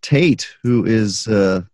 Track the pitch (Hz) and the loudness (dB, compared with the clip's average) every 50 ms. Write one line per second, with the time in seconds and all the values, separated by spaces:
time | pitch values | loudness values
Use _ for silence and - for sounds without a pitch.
0 | - - 147 139 175 165 - - - - - _ - 123 120 117 92 104 113 113 | -2 0 0 2 2 2 0 0 -4 -16 -14 _ -2 0 0 0 2 2 0 0
1 | 107 101 95 - - 110 107 101 98 95 95 92 90 - | 0 -2 -4 -6 -4 -2 0 2 2 2 0 -2 -6 -10